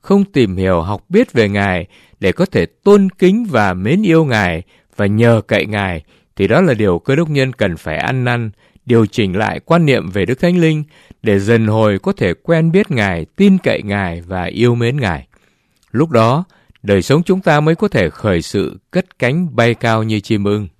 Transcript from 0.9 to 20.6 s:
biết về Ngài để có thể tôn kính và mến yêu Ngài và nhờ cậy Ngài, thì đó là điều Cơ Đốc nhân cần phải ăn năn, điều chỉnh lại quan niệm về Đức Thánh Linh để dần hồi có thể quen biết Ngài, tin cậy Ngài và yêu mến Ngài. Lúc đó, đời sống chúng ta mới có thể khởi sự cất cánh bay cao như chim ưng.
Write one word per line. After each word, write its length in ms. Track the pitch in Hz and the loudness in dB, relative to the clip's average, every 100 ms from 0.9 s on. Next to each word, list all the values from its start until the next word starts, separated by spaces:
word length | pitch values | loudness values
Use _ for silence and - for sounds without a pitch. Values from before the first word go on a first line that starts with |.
| 104 - | -6 -2
biết 240 | 196 254 | 0 2
về 160 | 123 104 | 2 0
Ngài 380 | 101 101 90 80 _ _ - | 0 -2 -2 -6 _ _ -4
để 120 | 98 | -2
có 140 | 87 180 | -2 -2
thể 200 | - 85 | -2 -4
tôn 420 | _ 196 202 190 | _ 2 4 2
kính 360 | - 180 214 226 | 2 0 2 0
và 240 | 123 104 | 0 0
mến 280 | 90 101 175 | -2 -2 0
yêu 220 | 214 160 | 2 2
Ngài 380 | 151 110 92 82 - _ _ - | 2 0 0 -2 -8 _ _ -4
và 100 | 101 | 0
nhờ 340 | 104 117 113 - | 2 4 2 2
cậy 200 | 107 90 | -2 -2
Ngài, 360 | 104 98 85 - _ _ - | -4 -4 -6 -12 _ _ -2
thì 120 | 98 | 0
đó 120 | 127 | 2
là 140 | 185 | 2
điều 240 | 113 107 87 | 2 0 0
Cơ 180 | - 139 | 0 -2
Đốc 140 | 165 | 0
nhân 220 | 143 131 | -2 -2
cần 240 | 123 101 80 | -2 -4 -4
phải 200 | 85 78 | -6 -6
ăn 280 | 78 127 | -4 -2
năn, 260 | 123 120 113 - _ _ - | -2 -4 -6 -12 _ _ 0
điều 200 | 117 110 | 2 2
chỉnh 300 | - 98 92 | 0 -2 -2
lại 240 | 104 - | -4 -4
quan 260 | - 170 156 | -2 2 2
niệm 240 | 120 85 | 0 -2
về 160 | 98 92 | -4 -2
Đức 140 | 131 | -2
Thánh 180 | 175 180 | 0 2
Linh 260 | 160 156 147 _ - - | 2 0 -6 _ -20 -8
để 160 | 110 101 | 0 0
dần 280 | 98 117 110 | 2 2 2
hồi 320 | 110 107 98 | 2 2 0
có 140 | - | -2
thể 220 | 202 95 | -2 -2
quen 380 | 85 - 165 160 | -4 -2 0 2
biết 180 | 180 214 | 0 0
Ngài, 360 | 131 101 85 80 - | -2 -2 -4 -6 0
tin 220 | 196 190 | 2 2
cậy 240 | 135 107 | 0 -4
Ngài 380 | 104 101 92 85 | -4 -4 -4 -8
và 240 | 85 92 | -8 -8
yêu 300 | 87 - 120 | -6 0 0
mến 220 | 120 117 143 | 0 -2 -2
Ngài. 300 | 107 76 - _ _ _ _ _ _ | -4 -6 -10 _ _ _ _ _ _
Lúc 200 | 113 165 | -4 0
đó, 340 | 120 113 143 180 _ _ _ | 2 2 0 -4 _ _ _
đời 200 | 101 98 | 0 0
sống 200 | 85 147 | 2 0
chúng 180 | 180 185 | 0 0
ta 200 | 185 147 | 2 2
mới 140 | 151 | 2
có 140 | 165 208 | 0 -2
thể 220 | 131 82 | 0 -2
khởi 320 | - 110 87 | -2 -2 -2
sự 360 | - 101 87 - _ | -2 -4 -4 -8 _
cất 280 | 180 - - | -6 -6 -4
cánh 380 | 123 156 175 117 | -4 -2 -4 0
bay 180 | 117 | 0
cao 280 | 113 117 110 | 0 0 -2
như 180 | 110 107 | -2 -4
chim 240 | - 110 | -2 -2
ưng. 240 | 101 104 | -2 -4